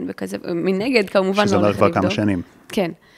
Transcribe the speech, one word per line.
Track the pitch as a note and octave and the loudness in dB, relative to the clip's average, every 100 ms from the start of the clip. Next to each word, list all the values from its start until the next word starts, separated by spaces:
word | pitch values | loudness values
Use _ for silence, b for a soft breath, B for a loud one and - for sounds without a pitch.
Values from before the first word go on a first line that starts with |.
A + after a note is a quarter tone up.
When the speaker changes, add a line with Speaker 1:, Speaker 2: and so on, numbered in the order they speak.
| F3+ | -8
Speaker 1:
וכזה, | - F#3+ G3 - | -8 -10 -10 -6
מנגד | E3+ F3+ F#3+ B3 A#3+ F#3 | -4 -2 -2 0 0 2
כמובן | G3+ F#3+ G3 G3+ | 0 2 0 2
Speaker 2:
שזה | G3 | 2
Speaker 1:
לא | |
Speaker 2:
אומר | G#3 | 2
Speaker 1:
הולכת | - | 4
Speaker 2:
כבר | G2+ | 2
כמה | G2+ | 4
Speaker 1:
לבדוק. | F#2 G#2 | 0 0
Speaker 2:
שנים. | G#2 F#2 - _ - | 0 -2 -6 _ -8
Speaker 1:
כן. | A3 E3+ E3+ b | -4 -4 -6 b